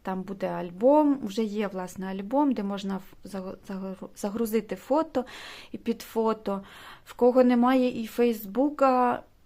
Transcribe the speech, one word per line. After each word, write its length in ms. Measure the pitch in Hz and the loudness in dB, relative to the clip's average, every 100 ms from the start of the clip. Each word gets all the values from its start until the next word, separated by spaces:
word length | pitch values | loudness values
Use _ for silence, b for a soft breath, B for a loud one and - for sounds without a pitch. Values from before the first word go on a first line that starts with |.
там 200 | 190 190 | -8 -8
буде 260 | 185 190 185 | -8 -6 -6
альбом, 720 | 175 175 175 247 302 294 277 | -6 -8 2 6 6 6 2
вже 200 | 214 196 | -2 -4
є, 240 | 220 208 202 | -4 -2 -4
власне, 400 | 190 185 - 190 | -6 -10 -10 -8
альбом, 460 | 190 202 269 294 | -8 -2 2 2
де 100 | 226 | 0
можна 340 | 202 202 196 190 | -4 -6 -6 -6
в-, 300 | - - 190 | -10 -20 -14
заго-, 280 | 196 185 - - | -12 -12 -14 -12
загру-, 420 | 190 190 185 - - | -10 -10 -10 -14 -8
загрузити 600 | 208 214 226 220 208 190 | -6 -4 -2 -2 -2 -6
фото 500 | - 294 320 262 226 B B B B | 0 0 0 -2 -6 B B B B
і 60 | - | -10
під 240 | 226 233 | -6 -6
фото. 640 | - 226 220 214 196 196 196 B B B - | -4 -2 0 0 -4 -6 -8 B B B -12
В 80 | |
кого 300 | - 247 254 | 2 4 6
немає 580 | 247 240 247 262 247 - | 6 6 6 4 2 -2
і 40 | 220 | -6
Фейсбука, 1160 | - 240 220 196 214 294 294 269 254 247 - - _ | 0 0 0 -4 0 0 4 4 4 2 0 -8 _